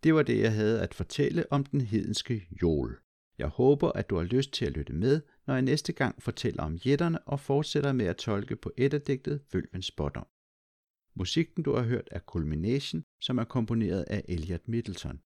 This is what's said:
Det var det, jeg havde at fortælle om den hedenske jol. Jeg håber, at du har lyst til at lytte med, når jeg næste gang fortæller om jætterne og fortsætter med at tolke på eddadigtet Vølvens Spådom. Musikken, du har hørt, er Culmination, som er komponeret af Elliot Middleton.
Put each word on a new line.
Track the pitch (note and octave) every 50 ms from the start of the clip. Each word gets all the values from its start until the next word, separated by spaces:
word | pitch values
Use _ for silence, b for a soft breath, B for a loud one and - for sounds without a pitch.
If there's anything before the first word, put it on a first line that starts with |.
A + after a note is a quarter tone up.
| -
Det | D#3+ D#3+
var | D#3 D3
det, | A#2+ A#2+ G#2+
jeg | G#2 A2+ A2
havde | G#2+ G#2+ G#2+ A2+ A2
at | F#2 F2+ -
fortælle | - - - - - C#3+ C#3 - E3+ - -
om | - C#3+ C#3
den | - - D3
hedenske | B2+ G#2+ G#2 A2 - - G#2 - - - A#2+ G#2+ F#2+ - D#2+ -
jol. | - E2+ D#2+ D2 B1+ A1+ A1+ - _ _ _ _ _ _ _ _
Jeg | - D2
håber, | - - B2 C3 D3 C#3+ C#3 C3+
at | - - G#2 -
du | G#2
har | F2 E2+
lyst | F2 A#2 B2+ C#3 - -
til | - -
at | D2
lytte | C2 - C#2 - -
med, | D2+ F#2 B2+ C#3 D#3+ D3+ b b b b -
når | C#3
jeg | C3
næste | B2+ C3 D3 D3+ - - -
gang | - C#3 A#2 - - -
fortæller | - - - - A#2 - - -
om | D#2+ D#2
jætterne | F2 - B2+ C#3 C#3+ E3+ E3+ E3 E3 - -
og | - C#3
fortsætter | - - C#3 C#3+ D3+ - - D3+ C#3 C#3+
med | C3+ B2+ A2
at | F2 - -
tolke | - - G#2+ G2 G2+ - -
på | - - - - -
eddadigtet | B2 C#3+ D3 D3 C#3+ - C#3+ C3 _ - D3 C#3+ - _ -
Vølvens | F#2+ - - - F#2 F#2
Spådom. | - - - D2+ C#2+ C#2 - - _ _ _ _ _ _ _ _ _ _ _ _ _ _ _ _ _ _
Musikken, | - F#2 F2+ - - E3 - _ - D#3+
du | D3 -
har | A#2 B2
hørt, | A2+ A#2+ - - -
er | - G2+
Culmination, | - - - F2+ D#2+ D2 D2+ D2+ E2 G#2 B2 C#3 C#3 - - - D#3 _ _ _
som | - - B2+ B2
er | A#2
komponeret | - - B2+ A2+ A2 A#2 A2+ A2 F#2+ E2+ F#2+ D#2+
af | - - G#2 - -
Elliot | F2+ E2+ D#2+ F2 F2+ E2 _ -
Middleton. | A2+ A#2 A#2 - F#2 - - F2 E2+ D#2+ _